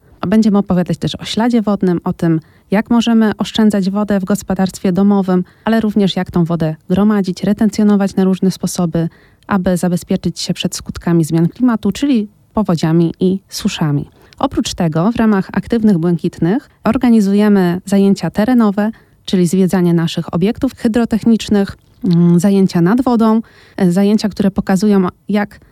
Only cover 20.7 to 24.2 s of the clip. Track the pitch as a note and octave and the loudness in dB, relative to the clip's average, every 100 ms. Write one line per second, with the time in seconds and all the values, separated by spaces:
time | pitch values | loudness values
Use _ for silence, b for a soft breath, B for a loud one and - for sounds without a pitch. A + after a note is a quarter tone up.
20.7 | - A#3 A#3 A3+ G#3+ A#3 A3 - G#3 G3 | -4 -2 -2 -2 0 2 0 2 0 0
21.7 | - _ _ - E3+ E3+ F3 G3+ G3 F#3 | -6 _ _ 0 4 4 4 4 2 2
22.7 | F3+ E3+ B3 C4 A#3 A3+ A3 b b b | 2 2 2 2 2 2 0 b b b
23.7 | - F#3 F3 G3+ G#3+ | -2 0 2 2 0